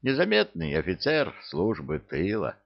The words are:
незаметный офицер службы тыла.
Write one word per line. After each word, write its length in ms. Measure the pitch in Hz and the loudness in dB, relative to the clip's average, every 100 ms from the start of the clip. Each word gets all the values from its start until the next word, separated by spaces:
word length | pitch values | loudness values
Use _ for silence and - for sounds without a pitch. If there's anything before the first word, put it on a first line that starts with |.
незаметный 720 | 127 135 190 214 208 - 78 76 | 0 2 4 4 2 -2 0 0
офицер 560 | 78 92 139 156 127 - | 0 0 0 2 0 -4
службы 540 | - 73 101 113 67 78 | -8 0 0 0 -4 -6
тыла. 580 | - 69 90 107 73 - | -4 -2 0 0 -2 -6